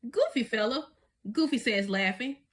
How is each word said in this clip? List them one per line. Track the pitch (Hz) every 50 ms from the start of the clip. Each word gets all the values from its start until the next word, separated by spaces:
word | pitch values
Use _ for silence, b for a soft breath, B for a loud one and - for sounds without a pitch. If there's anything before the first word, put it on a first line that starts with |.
| - 240
Goofy | - 415 554 640 - 277 226
fella, | - - 220 214 220 262 302 311 - _ _ _ _ _ _ _ 202
Goofy | 220 - 320 294 294 240
says, | - 247 214 202 196 196
laughing. | 190 190 196 185 190 190 247 269 277 - _ _